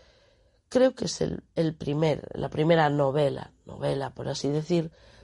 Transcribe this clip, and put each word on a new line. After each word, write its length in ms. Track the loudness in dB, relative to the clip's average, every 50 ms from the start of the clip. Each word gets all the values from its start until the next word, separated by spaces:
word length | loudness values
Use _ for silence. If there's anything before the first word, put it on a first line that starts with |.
| -20 _ _ _ _ _ _ _ _ _ _ _ _
Creo 280 | 0 2 4 4 4 2
que 100 | 0 -6
es 160 | -6 -4 -2
el, 220 | -4 -4 -4 -8 -12 _ -2
el 200 | -2 -2 -2 -2
primer, 520 | -4 -4 -4 -2 0 2 2 0 0 -4 -10 -8
la 160 | -6 -6 -4
primera 400 | -2 0 4 4 6 6 4 4
novela, 640 | 2 2 2 2 2 2 2 0 0 -4 -10 -14 _ _ -18
novela, 500 | -16 -10 -6 -4 -4 -2 -4 -6 -8 -8
por 120 | -8 -8 -6
así 200 | -6 -4 -2 -2
decir, 420 | -2 -2 0 0 0 0 0 -2 -8 _ -20 -20 -20 -20